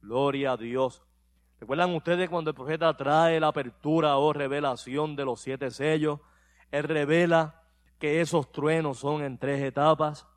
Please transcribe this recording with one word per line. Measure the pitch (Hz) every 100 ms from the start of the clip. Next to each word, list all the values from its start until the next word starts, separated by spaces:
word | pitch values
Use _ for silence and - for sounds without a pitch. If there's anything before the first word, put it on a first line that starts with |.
Gloria | 101 120 139 135 139
a | 123
Dios. | 117 123 131 - _ _ _ _ _ _
¿Recuerdan | 107 139 180 170
ustedes | 165 175 180
cuando | 170 156
el | 147
profeta | 131 160 165 147
trae | 139 151 165 165
la | 156
apertura | 151 135 - 151 156 151 139
o | 147
revelación | 147 139 143 143 123 - 135 156 143
de |
los | 139 117
siete | - 131 135
sellos? | 117 143 156 151 147 _ _ _ _ _
Él | 143
revela | 151 156 143 165 175 165 156 - _ _ _ _
que | 151 156
esos | 160 170 135
truenos | - 143 160 156 127
son | 143 151
en | 143 127
tres | 135 139
etapas. | 135 131 147 156 156 147 -